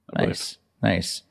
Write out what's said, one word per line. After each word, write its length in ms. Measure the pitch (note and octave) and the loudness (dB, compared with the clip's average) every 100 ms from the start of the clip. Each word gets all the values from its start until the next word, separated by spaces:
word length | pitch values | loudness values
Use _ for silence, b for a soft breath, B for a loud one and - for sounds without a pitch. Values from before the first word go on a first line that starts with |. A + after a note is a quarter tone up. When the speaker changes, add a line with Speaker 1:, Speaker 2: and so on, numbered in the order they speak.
| - | -8
Speaker 1:
I 60 | - | -2
believe. 80 | - | 0
Speaker 2:
Nice, 280 | - - - _ _ | -2 -8 -12 _ _
nice. 400 | G#2+ E2+ - - - | 2 2 0 -6 -12